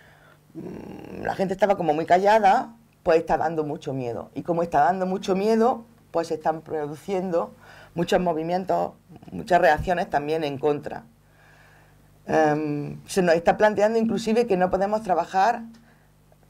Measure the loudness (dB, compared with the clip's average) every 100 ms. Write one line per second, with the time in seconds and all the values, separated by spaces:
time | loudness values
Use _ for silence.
0 | -20 _ -20 _ _ -16 -14 -14 -14 -16
1 | -16 -8 -6 -2 -2 0 0 2 0 0
2 | 2 4 6 4 4 2 -2 -14 _ _
3 | 2 2 2 -2 -2 -2 -4 -6 -8 -6
4 | -6 -8 -10 -10 -4 -2 0 2 2 2
5 | -2 -4 -2 0 2 2 2 0 -8 _
6 | _ -6 -4 -4 -4 -4 -6 -6 -6 -8
7 | -6 -4 -2 -2 -4 -12 -20 -20 -12 -6
8 | 0 2 2 -2 -2 -4 0 -2 -2 -8
9 | _ -20 -14 -10 0 4 4 2 0 -4
10 | -2 -4 -2 -2 -4 -2 -2 -2 -6 -14
11 | -16 _ _ _ -20 -20 -20 _ _ _
12 | _ _ -2 2 4 2 -2 -4 -6 -12
13 | -4 0 4 4 4 4 2 4 2 2
14 | 0 -2 0 0 2 2 2 2 0 -2
15 | 0 -2 0 2 2 0 -8 -20 _ _
16 | _ _ _ _